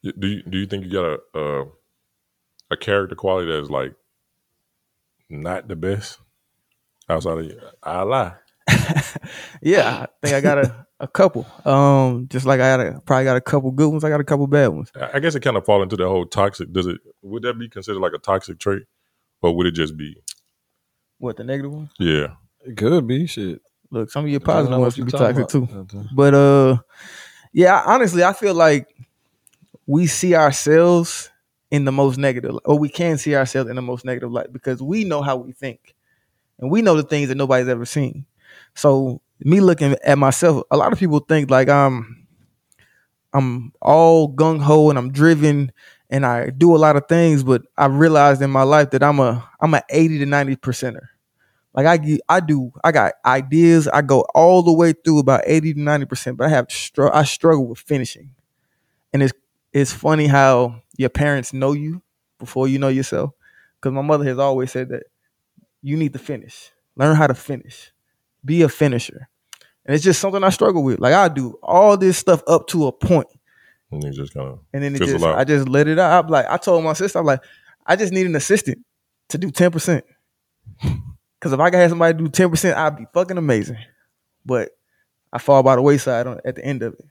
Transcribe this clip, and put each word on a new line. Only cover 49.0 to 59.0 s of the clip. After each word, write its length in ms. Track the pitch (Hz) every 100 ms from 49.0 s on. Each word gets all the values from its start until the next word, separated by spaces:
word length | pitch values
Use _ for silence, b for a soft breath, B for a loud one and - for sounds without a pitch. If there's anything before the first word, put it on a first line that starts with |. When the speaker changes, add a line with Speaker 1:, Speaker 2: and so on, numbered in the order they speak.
Speaker 2:
I'm 160 | 143 147
a, 280 | 127 120 - _
I'm 140 | 156
a 80 | 151 -
eighty 280 | 147 165 156
to 60 | 139
ninety 300 | 143 139 135
percenter. 460 | - 120 127 117 - _ _ _ _ _ _
Like, 120 | - 147
I 120 | 170
ge-, 200 | 151 151 -
I 120 | 175
do, 320 | 160 147 127 -
I 80 | -
got 220 | 156 101 - -
ideas. 640 | 131 135 156 170 165 151
I 140 | -
go 200 | 143 135 -
all 300 | - 165 185
the 100 | 175
way 200 | 160 170
through 260 | 160 - 151
about 220 | 135 131 85
eighty 280 | 160 156
to 60 | 147
ninety 260 | 147 147 135
percent, 300 | 131 - 127
but 80 | 135
I 20 |
have 220 | 151 120
str-, 420 | - - - 143
I 100 | 147
struggle 440 | 147 - 160 160 123
with 120 | 117
finishing. 520 | - 143 127 - 139 131 _ _ _ _ _ _